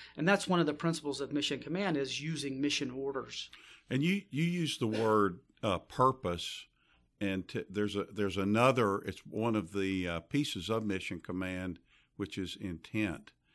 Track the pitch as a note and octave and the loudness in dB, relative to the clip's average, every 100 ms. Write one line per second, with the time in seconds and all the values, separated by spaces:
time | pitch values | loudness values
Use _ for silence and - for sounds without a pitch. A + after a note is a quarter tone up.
0 | - - E3 G3+ - F3 D3+ D3 E3 D#3+ | -14 -2 4 4 4 4 4 2 0 0
1 | D3 C3 C3 C#3+ C#3+ C3+ - F3 G3+ D3 | -2 -4 -2 -2 0 -2 -4 -2 0 0
2 | C3 - D3+ D#3 C#3+ C3 C#3+ D3 B2+ B2+ | 0 -4 -4 -4 -4 -2 0 0 -2 -2
3 | C3+ C3+ A#2 - - - - - _ B2+ | -4 -4 -6 -10 -12 -16 -20 -20 _ 0
4 | E3 G3 - D3 E3+ F3 D#3 - A#2 A2 | 2 0 -2 -2 0 0 -2 0 0 2
5 | A2+ G#2+ G2 F2 - _ A2 F2 - - | 4 6 4 0 -12 _ 0 0 -2 4
6 | C3 C3 F2+ E2+ - - - _ _ _ | 4 4 -2 -4 -6 -10 -16 _ _ _
7 | _ _ G2+ F#2+ F#2 G#2+ - G2 G#2 G2+ | _ _ -4 -4 -4 -8 -4 -2 -2 -2
8 | - G#2 G2+ F2+ G2 G#2+ B2+ B2 G#2 G2 | -4 -2 -2 0 2 6 6 6 4 2
9 | - - - A2 A#2 G#2+ E2+ G2 F#2+ F#2+ | -2 -8 -8 -2 0 0 0 -2 0 0
10 | F2 E2+ - C#3 D3 G2 F2 A2+ G#2+ F#2 | 0 -4 -2 -2 -2 -4 -2 -2 0 -2
11 | - F2+ - F#2 F#2 F2+ F#2 D#2+ _ _ | -4 -8 -6 -4 -4 -4 -6 -8 _ _
12 | _ - G2 - F2+ - G2 E2 - A2 | _ -8 -6 -4 -6 -6 -8 -8 -6 -2
13 | G#2 D2+ - _ _ | -2 -2 -12 _ _